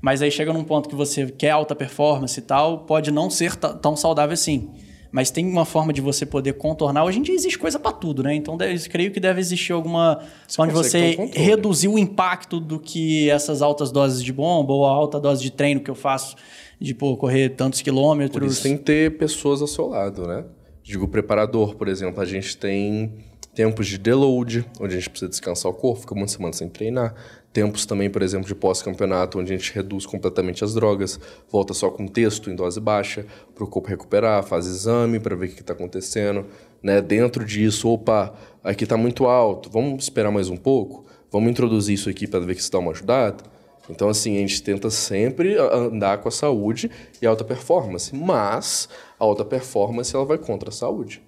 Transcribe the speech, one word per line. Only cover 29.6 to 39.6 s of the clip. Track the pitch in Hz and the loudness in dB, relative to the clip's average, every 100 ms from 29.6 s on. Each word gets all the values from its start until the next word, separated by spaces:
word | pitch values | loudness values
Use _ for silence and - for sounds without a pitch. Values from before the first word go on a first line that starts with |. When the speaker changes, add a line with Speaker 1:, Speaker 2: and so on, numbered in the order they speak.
| - | -6
Speaker 2:
reduz | 104 98 101 - | -6 -6 -8 -8
completamente | 98 92 90 92 87 | -4 -2 0 -2 -2
as | 104 107 | -2 0
drogas, | 107 101 95 - - - _ | 2 2 -2 -6 -14 -20 _
volta | 104 98 | -2 0
só | 98 95 | 0 -2
com | - 98 | -2 -6
texto | 117 113 107 - | 0 0 0 -8
em | 90 | -6
dose | 90 90 | -4 -4
baixa, | 110 104 101 - 104 - - - | 0 0 0 -8 -12 -18 -20 -10
pro | 101 | -6
corpo | - 87 | -6 -4
recuperar, | 92 - - 110 104 | -8 0 2 4 2
faz | 95 85 90 | 2 -2 -2
exame | 92 104 117 117 113 | -4 0 2 2 0
pra | 110 90 | -2 -4
ver | 90 | -6
o | |
que | - | -10
que | |
tá | - | -10
acontecendo, | 87 90 95 92 110 104 101 101 - - _ | -8 -8 -8 -6 -2 -2 -2 -6 -16 -20 _
né? | 95 101 | 2 2
Dentro | 90 104 123 120 | 4 2 2 0
disso, | 107 104 107 104 113 | -4 2 2 2 0
"Opa, | 113 113 110 98 - - - | 0 2 2 0 -6 -20 -10
aqui | - - 107 | -6 -4 0
tá | 113 | 0
muito | 120 120 127 | 0 2 4
alto, | 123 113 92 | 4 4 0